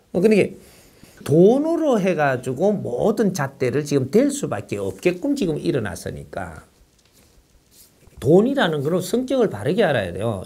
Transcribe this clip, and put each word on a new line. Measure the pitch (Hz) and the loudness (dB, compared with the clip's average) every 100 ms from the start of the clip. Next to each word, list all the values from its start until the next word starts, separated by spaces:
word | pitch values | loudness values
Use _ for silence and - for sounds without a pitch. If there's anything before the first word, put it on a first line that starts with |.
| _ | _
어, | 185 | 0
그러니까 | 214 208 - - - - - _ - - - | 2 4 2 -4 -20 -20 -20 _ -20 -12 2
돈으로 | 151 190 269 311 330 311 226 | 6 6 6 2 0 2 2
해가지고 | 185 156 143 127 127 131 196 | 0 0 0 -2 -4 -2 0
모든 | 196 117 120 175 214 208 | 0 -4 -2 0 2 0
잣대를 | 160 135 - 127 131 | 0 -4 -2 -2 -2
지금 | 151 143 127 | 0 -2 2
댈 | 214 285 | 2 2
수밖에 | - 143 101 - 101 | -2 -6 -6 -6 -6
없게끔 | 98 - 175 180 277 285 | -6 -2 -2 0 -4 -2
지금 | 180 147 | -2 -2
일어났으니까 | 175 143 101 85 - 71 - - 87 78 - _ _ _ _ _ _ _ _ _ _ _ - _ _ - | -2 -2 -4 -8 -10 -12 -12 -10 -10 -14 -20 _ _ _ _ _ _ _ _ _ _ _ -20 _ _ -6
돈이라는 | 110 180 233 277 185 151 | 4 4 4 0 0 0
거는 | 139 180 | -2 -2
성격을 | - 233 254 269 240 | -2 -4 -2 0 0
바르게 | 101 117 190 | -2 -2 0
알아야 | 180 127 92 | 2 0 -2
돼요. | 90 117 98 | -4 -4 -4